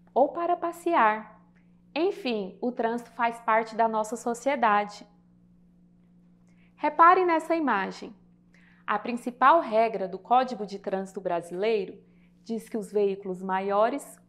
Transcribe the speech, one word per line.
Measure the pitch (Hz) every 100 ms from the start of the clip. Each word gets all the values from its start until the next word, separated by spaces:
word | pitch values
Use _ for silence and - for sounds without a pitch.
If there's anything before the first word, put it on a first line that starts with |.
| _
ou | 226 285
para | 339 339 349
passear. | 339 339 349 320 220 220 - - _ _ _ _ _
Enfim, | 285 381 - 254 214 185 -
o | 247
trânsito | 247 226 240 -
faz | - 233 233
parte | - 220 233 220
da | 226
nossa | 220 214 233
sociedade. | 240 233 269 285 233 208 208 - - _ _ _ _ _ _ _ _ _ _ _ _ _ _ _ _
Repare | - 294 302 339 370
nessa | 359 320 320
imagem. | 330 277 202 190 180 196 - _ _ _ _ _ _
A | - 208
principal | - 233 247 - 262 339
regra | 269 220 226 202 185
do | 185
Código | - 247 254 214 196
de | 196
Trânsito | 196 190 190 190
Brasileiro | 180 175 170 180 220 214 180 - - _ _ _
diz | - 220 -
que | 226
os | 185
veículos | 202 202 196 190 180
maiores | 190 185 196 202 233 277 - -